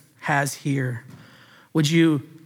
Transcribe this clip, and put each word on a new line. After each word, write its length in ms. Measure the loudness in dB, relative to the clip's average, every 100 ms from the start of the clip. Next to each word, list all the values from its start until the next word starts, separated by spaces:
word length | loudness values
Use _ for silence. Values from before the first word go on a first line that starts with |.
| _ _
has 340 | -4 -2 -2
here? 500 | -6 -4 -4 -4 -8 -14 -20 -20 -20 -20 -20 _
Would 160 | -2 2
you 400 | 4 4 2 -4 -20